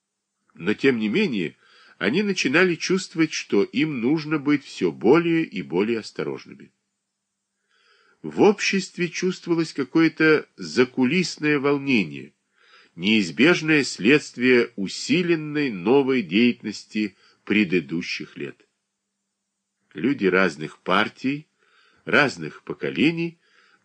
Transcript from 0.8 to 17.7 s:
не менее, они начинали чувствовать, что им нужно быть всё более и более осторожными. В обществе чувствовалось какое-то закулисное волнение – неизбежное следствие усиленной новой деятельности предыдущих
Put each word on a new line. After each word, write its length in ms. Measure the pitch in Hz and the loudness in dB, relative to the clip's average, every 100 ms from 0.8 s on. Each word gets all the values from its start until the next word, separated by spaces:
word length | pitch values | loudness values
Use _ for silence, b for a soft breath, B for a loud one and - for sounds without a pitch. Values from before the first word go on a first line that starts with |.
| 135 117 | 2 2
не 120 | 107 | 0
менее, 480 | 156 202 107 76 b b b b b | 0 0 -2 -6 b b b b b
они 260 | 92 160 | -2 0
начинали 520 | 208 190 - 151 185 160 | 0 -2 0 2 2 0
чувствовать, 580 | - 185 - 160 160 | -2 -4 -4 -2 -2
что 300 | - - 101 | -4 -2 0
им 360 | 98 110 156 135 | 0 -2 -2 -2
нужно 400 | 117 160 151 156 | 0 -2 -2 -4
быть 240 | 139 143 | 0 -2
всё 300 | - - 90 | -2 -4 -4
более 500 | 69 95 160 170 165 | 0 4 4 4 0
и 180 | - 98 | -2 -6
более 380 | 71 85 107 113 | -4 -2 -2 -4
осторожными. 720 | 101 - 71 67 - - - _ _ _ _ _ _ _ _ _ _ _ _ _ _ _ | -6 -8 -8 -8 -12 -20 -20 _ _ _ _ _ _ _ _ _ _ _ _ _ _ _
В 200 | 80 - | -8 4
обществе 680 | 185 202 - 196 - - 170 | 4 4 0 -2 -4 -6 -6
чувствовалось 640 | - 180 185 175 165 160 | -4 -4 -4 -4 -2 -2
какое-то 720 | - 127 160 160 - 160 151 - - | -6 -2 2 2 4 4 4 0 -12
закулисное 1040 | 85 82 127 - 127 180 170 - 151 147 | -2 0 2 2 2 2 -2 -2 -2 0
волнение – 720 | 139 143 139 120 80 69 - _ _ b b b b - | 0 -2 0 0 0 -6 -16 _ _ b b b b -6
неизбежное 840 | 95 110 87 76 151 175 156 156 127 | 0 2 0 2 2 4 2 0 0
следствие 880 | - 107 147 - - 127 123 113 - | 0 2 4 2 -2 2 4 2 -4
усиленной 960 | 95 - - 156 175 165 151 147 143 | -8 -6 -2 0 0 -2 -2 -4 -4
новой 500 | 98 90 139 131 131 | -2 2 4 4 0
деятельности 960 | 90 98 120 117 110 98 - 107 104 b b b - | 0 2 2 2 -6 -12 -8 -6 -6 b b b -2
предыдущих 880 | 104 95 | 0 2